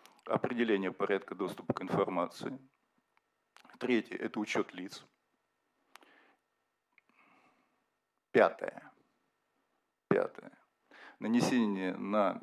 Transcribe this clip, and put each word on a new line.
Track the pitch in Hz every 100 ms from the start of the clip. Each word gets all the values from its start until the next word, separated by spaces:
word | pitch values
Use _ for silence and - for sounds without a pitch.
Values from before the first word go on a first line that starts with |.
| - _
определение | - 113 - 120 117 101 95
порядка | - 98 98 -
доступа | 92 92 82 -
к | -
информации. | 92 - 98 90 87 - - 135 - _ _ _ _ _ _ _ _ - - -
Третье. | 120 120 - -
Это | 113 -
учёт | 104 - -
лиц. | - 92 - - _ _ _ _ _ _ _ _ - - - _ _ _ _ _ _ _ _ _ _ _ _ _ _ _ _ _ _ _ _ _
Пятое. | 123 92 - - - - - _ _ _ _ _ _ _ _ _ _ -
Пятое. | 50 50 - - - _ _ _ - - -
Нанесение | - 117 - 123 110 98 95 -
на | 98 104 95 -